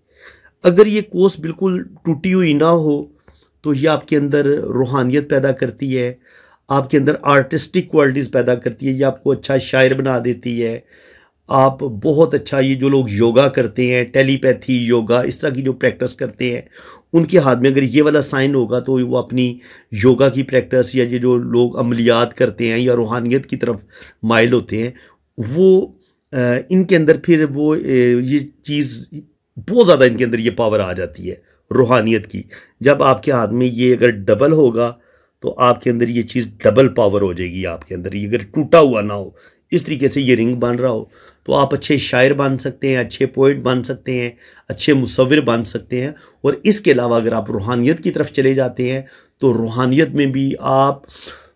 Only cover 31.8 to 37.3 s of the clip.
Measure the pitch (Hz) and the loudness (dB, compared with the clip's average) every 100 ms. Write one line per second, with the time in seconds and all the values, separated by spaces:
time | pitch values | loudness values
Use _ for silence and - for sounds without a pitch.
31.8 | 120 123 110 113 101 98 - - - _ | 2 2 2 0 -2 -12 -14 -18 -20 _
32.8 | 120 143 139 127 - 131 113 120 127 117 | 0 2 2 0 -2 -2 -2 -2 -2 0
33.8 | 123 123 123 107 98 104 143 156 135 113 | 2 4 2 0 0 2 2 4 4 2
34.8 | 120 120 _ _ _ _ - - 123 120 | -2 -4 _ _ _ _ -10 0 2 2
35.8 | 127 117 117 117 110 127 110 - 113 107 | -2 -2 -2 -2 -4 -4 -6 -2 2 4
36.8 | 135 - 107 101 98 | 4 2 0 2 -2